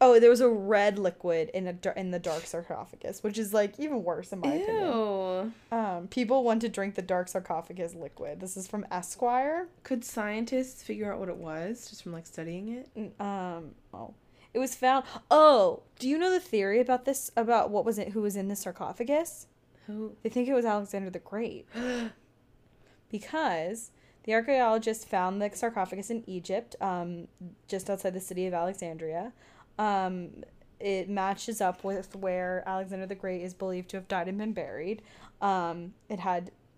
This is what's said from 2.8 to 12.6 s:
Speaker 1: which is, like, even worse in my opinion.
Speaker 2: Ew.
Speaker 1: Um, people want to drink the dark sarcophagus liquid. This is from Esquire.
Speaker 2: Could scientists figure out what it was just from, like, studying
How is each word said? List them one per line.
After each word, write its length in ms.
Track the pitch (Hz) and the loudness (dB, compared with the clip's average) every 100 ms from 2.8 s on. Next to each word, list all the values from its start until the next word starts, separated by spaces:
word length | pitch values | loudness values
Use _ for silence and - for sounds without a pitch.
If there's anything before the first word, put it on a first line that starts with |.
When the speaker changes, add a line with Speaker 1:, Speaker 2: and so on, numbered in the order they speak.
| - - - 190 | -10 -10 -10 -6
Speaker 1:
which 140 | 208 214 | -6 -4
is, 160 | 202 | 0
like, 260 | 214 202 240 | 2 2 -2
even 240 | 302 247 | -4 -2
worse 300 | 175 165 180 | -2 -4 -6
in 60 | 190 | -4
my 100 | 277 | -2
opinion. 320 | 311 415 440 359 | 0 0 0 0
Speaker 2:
Ew. 640 | 226 214 196 185 185 220 - - 226 | 0 0 0 -2 -2 -4 -8 -6 -2
Speaker 1:
Um, 320 | 208 175 185 | -2 -4 -4
people 340 | 254 226 269 | -2 2 4
want 200 | 240 220 | 4 2
to 80 | 233 | 0
drink 240 | 202 196 | -2 -4
the 80 | 196 | -4
dark 260 | 180 180 180 | -2 -2 0
sarcophagus 640 | 190 180 165 170 185 170 | -6 -4 -6 -6 -8 -8
liquid. 460 | 170 143 - 147 156 | -8 -14 -10 -10 -8
This 160 | 185 190 | -10 -10
is 100 | 185 | -8
from 200 | 208 - | -8 -6
Esquire. 800 | 180 - - 240 247 285 330 349 _ | -6 -6 -2 2 2 2 -2 -4 _
Speaker 2:
Could 200 | - 247 | -6 -6
scientists 800 | - 233 208 214 233 262 262 - | -4 -6 -4 -4 -2 -2 -2 -10
figure 300 | - 208 208 | -10 -6 -4
out 60 | - | -4
what 100 | 185 | -6
it 80 | 175 | -8
was 540 | 165 156 180 240 - | -8 -6 -6 -8 -12
just 120 | 214 | -14
from, 100 | 175 | -12
like, 120 | 165 - | -12 -12
studying 420 | - 165 175 | -10 -8 -8